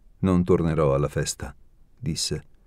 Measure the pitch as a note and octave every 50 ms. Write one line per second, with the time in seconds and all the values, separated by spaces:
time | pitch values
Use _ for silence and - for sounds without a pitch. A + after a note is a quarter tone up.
0 | - - - _ - F#2+ F#2 F2+ F2 F2+ F2+ E2+ E2 D#2+ D#2 D#2 D#2 C#2+ C2+ C#2+
1 | C#2+ C#2+ - D2+ D2 - - - - - - - - - - - - - _ -
2 | A#2 - D#2+ - - - D2+ D2 - - - - _